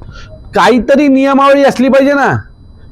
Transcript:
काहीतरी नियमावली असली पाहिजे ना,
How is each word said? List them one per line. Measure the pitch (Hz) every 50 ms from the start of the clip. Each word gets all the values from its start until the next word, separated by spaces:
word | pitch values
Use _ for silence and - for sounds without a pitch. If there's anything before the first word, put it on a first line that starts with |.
| - - - - - - - - - - -
काहीतरी | 202 170 202 240 254 - - 277 277 302
नियमावली | 285 269 269 269 277 277 269 277 277 277 285 277
असली | 254 - - 254 269
पाहिजे | 262 269 269 277 285
ना, | 285 262 202 135 104 - - - - - - - - - -